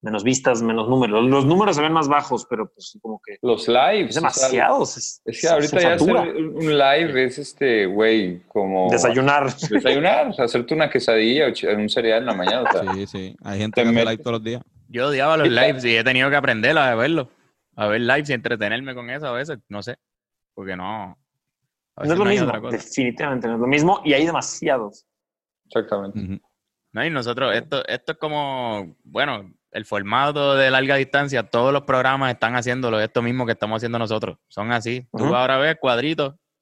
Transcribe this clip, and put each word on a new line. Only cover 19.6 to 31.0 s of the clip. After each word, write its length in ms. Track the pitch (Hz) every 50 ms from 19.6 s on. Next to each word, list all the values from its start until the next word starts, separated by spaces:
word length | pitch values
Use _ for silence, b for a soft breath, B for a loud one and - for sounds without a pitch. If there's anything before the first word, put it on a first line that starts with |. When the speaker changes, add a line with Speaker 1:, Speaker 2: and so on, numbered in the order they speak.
| _ _
Speaker 4:
no 120 | 101 104
sé, 160 | 98 120 120 _ _ _ _ _ _ _ _ _ _ _ _
porque 220 | - 98 95 95
no, 80 | 90 90
a 220 | 95 107 110 101 92
Speaker 1:
No 80 | 85 _ _ _ _ _ _ _ _ _ _ _ _ _ _ _ _ -
Speaker 4:
veces 100 | - 151 165
Speaker 1:
es 40 | 175
lo 40 | 208
Speaker 4:
no 40 | 196
hay 60 | 202
Speaker 1:
mismo, 120 | 202 170 143
Speaker 4:
otra 100 | 117 110
cosa. 140 | 110 120 120 113
Speaker 1:
definitivamente 680 | - - - - 131 123 117 - - 147 135 123 110 117
no 60 | 117
es 40 | 113
lo 60 | 120 123
mismo, 340 | 139 151 147 170 196 - -
y 80 | 151 143
hay 120 | 135 156 170
demasiados. 800 | 165 139 117 - - - - 156 143 127 110 101 101 - _ _ _ _ _ _ _ _ _ _ _ _ _
Speaker 2:
Exactamente. 540 | _ - 113 107 - 107 101 101 98 98 107
Speaker 3:
Ujú. 200 | 101 92 95 - _ _ _ _ _ _ _ _ _ _
Speaker 4:
No, 140 | _ 107 127
y 40 | 160
nosotros, 460 | 165 139 120 117 120 120 131 123 98
esto, 280 | 117 - - - 139 - -
esto 240 | 104 127 _ -
es 60 | 160 _
como, 760 | - 156 151 147 147 139 135 131 123 117 110 104 98 85 76 _ _
bueno, 480 | 62 71 104 135 147 131 107 98 92 - _ _ _
el 140 | _ - 107
formato 680 | - - 104 98 101 107 123 139 147 147 147 143 139 139
de 140 | 135 135 131
larga 280 | 131 131 131 135 139
distancia, 440 | 139